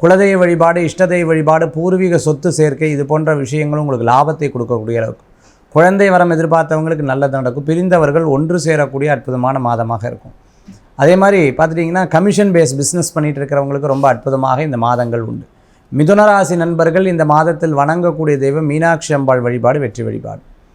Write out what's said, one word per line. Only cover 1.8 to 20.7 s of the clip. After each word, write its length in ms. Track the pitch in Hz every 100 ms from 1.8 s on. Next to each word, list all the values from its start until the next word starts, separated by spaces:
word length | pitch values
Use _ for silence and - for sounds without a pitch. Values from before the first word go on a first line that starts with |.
| 180 185 185 170
சொத்து 340 | 156 143 180
சேர்க்கை, 400 | 160 151 135 156
இது 140 | 143 139
போன்ற 300 | 156 156 147
விஷயங்களும் 500 | 123 151 147 151 147
உங்களுக்கு 280 | 120 117
லாபத்தை 380 | 131 147 156 147
கொடுக்கக்கூடிய 460 | 123 120 120 110 117
அளவுக்கு. 260 | 113 - _ _ _ _ _
குழந்தை 400 | 151 180 196 202
வரம் 220 | 180 175
எதிர்பார்த்தவங்களுக்கு 680 | 160 165 165 156 156 160 160
நல்லது 360 | 139 135 143 135
நடக்கும். 260 | 123 135
பிரிந்தவர்கள் 640 | 143 165 185 175 143 156 160
ஒன்று 360 | 135 160 175 151
சேரக்கூடிய 400 | 151 135 135 147
அற்புதமான 540 | 131 127 127 127 135
மாதமாக 460 | 123 117 113 113 120
இருக்கும். 260 | 120 - - _ _ - - _ -
அதே 200 | 147 185
மாதிரி 340 | 196 196 143
பார்த்துட்டிங்கன்னா, 580 | 139 160 165 165 185 180
கமிஷன் 440 | 160 202 180 202
பேஸ் 280 | 170 143 139
பிஸ்னஸ் 340 | 135 175 160
பண்ணிட்டு 260 | 160 151 139
இருக்கிறவங்களுக்கு 440 | 139 143 139 139 143
ரொம்ப 220 | 135 139
அற்புதமாக 560 | 120 147 131 131 127
இந்த 140 | 156 120
மாதங்கள் 440 | 117 123 117 117
உண்டு. 240 | 113 113 - _ _ _ _ 135
மிதுன 180 | 156 202
ராசி 400 | 214 202 180 175
நண்பர்கள் 500 | 170 165 165 175 190
இந்த 200 | 165 151
மாதத்தில் 500 | 151 160 156 165 143
வணங்கக்கூடிய 600 | 143 170 175 156 156 139
தெய்வம் 280 | 135 151 151
மீனாட்சி 480 | 151 165 160 -
அம்பாள் 260 | 143 131 127
வழிபாடு 400 | 120 123 120 147
வெற்றி 240 | 120 117
வழிபாடு. 360 | 110 110 110 107 - - _